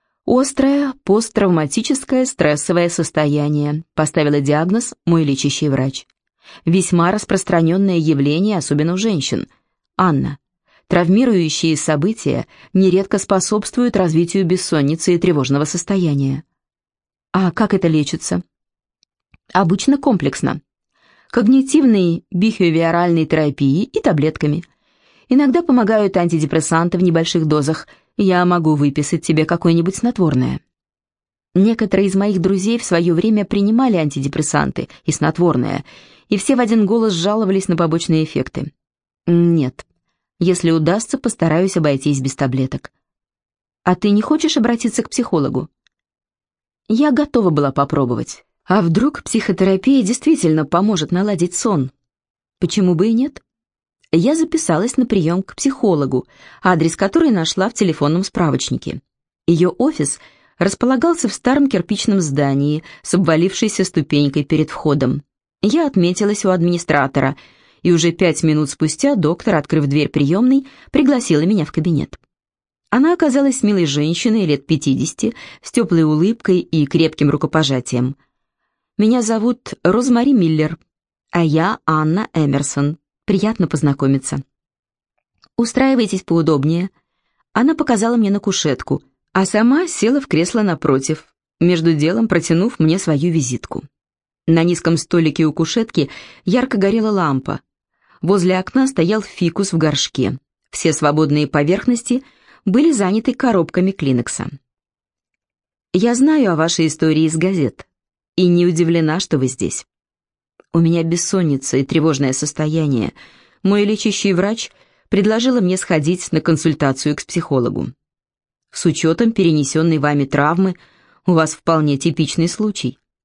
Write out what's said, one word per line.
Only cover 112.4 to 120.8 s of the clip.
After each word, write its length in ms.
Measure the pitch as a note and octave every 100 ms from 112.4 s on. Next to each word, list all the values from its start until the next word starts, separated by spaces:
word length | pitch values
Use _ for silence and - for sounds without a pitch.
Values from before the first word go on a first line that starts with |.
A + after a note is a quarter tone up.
| D3+ - D#3 D#3+ D3+ B2 G2 - - _ _ _
Мой 220 | F#3+ G#3
лечащий 500 | G3+ G#3+ A3 - G3
врач 360 | F3+ G3 A3+ - _ _ _ _
предложила 520 | F#3+ G#3 A3+ B3+ B3
мне 160 | F3+ F#3
сходить 540 | - D#3+ D3 F3+ -
на 80 | D#3
консультацию 760 | E3+ D#3 E3 C#3+ C#3+ C3+ D3 D3
к 80 |
психологу. 640 | - E3+ - C3+ A#2 G2 - - _ _ _ _ _ _ _
С 140 | -
учётом 480 | E3+ D3 D#3+ E3+ A#3
перенесённой 640 | A3+ E3+ D3+ C#3 D#3 E3 D#3
вами 280 | D3 C#3+ C3+
травмы, 500 | C#3 D3 E3+ F#3+ F3+